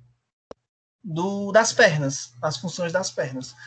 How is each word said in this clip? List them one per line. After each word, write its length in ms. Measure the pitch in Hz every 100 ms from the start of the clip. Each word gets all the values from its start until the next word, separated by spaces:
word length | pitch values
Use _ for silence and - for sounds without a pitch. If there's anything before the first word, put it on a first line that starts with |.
| _ _ _ _ - - _ _ _ _
do, 480 | 202 160 190 202 202
das 200 | 202 214
pernas, 600 | - 214 151 139 139 - -
as 160 | 156 147
funções 340 | 180 - 170
das 200 | 180 190
pernas. 420 | - 143 131 127 -